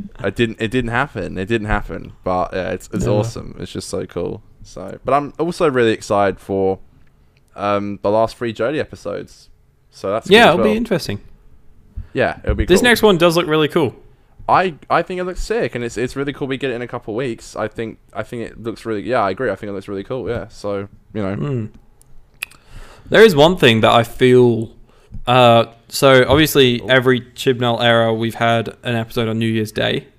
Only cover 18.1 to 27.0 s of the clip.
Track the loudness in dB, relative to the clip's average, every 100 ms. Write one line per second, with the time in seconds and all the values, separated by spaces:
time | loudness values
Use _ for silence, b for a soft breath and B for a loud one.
18.1 | -12 -10 -10 -12 -10 -10 -8 -6 -6 -2
19.1 | 0 0 -2 -4 -4 -8 -12 -10 -10 -8
20.1 | -8 -6 -8 -10 -12 -8 -8 -8 -16 _
21.1 | -8 -6 -6 -6 -6 -8 -14 _ _ _
22.1 | -20 -20 _ -18 b b b b b 0
23.1 | 6 6 8 4 6 4 6 4 4 2
24.1 | 2 4 6 6 2 -4 -12 -20 b b
25.1 | -8 0 4 6 6 4 -6 _ 2 6
26.1 | 6 6 4 4 4 4 2 2 2